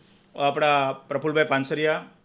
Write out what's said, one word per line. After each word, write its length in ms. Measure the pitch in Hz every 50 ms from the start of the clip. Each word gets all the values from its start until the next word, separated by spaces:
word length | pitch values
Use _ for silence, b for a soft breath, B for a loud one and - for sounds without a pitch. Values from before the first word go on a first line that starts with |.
| b b b b b b -
આપણા 560 | - 143 143 151 151 151 147 143 143 135 135
પ્રફુલભાઈ 540 | 135 - - - 143 135 147 156 147 156 151
પાનસરિયા 580 | 151 143 135 131 - 160 147 156 156 156 175 - - - _ _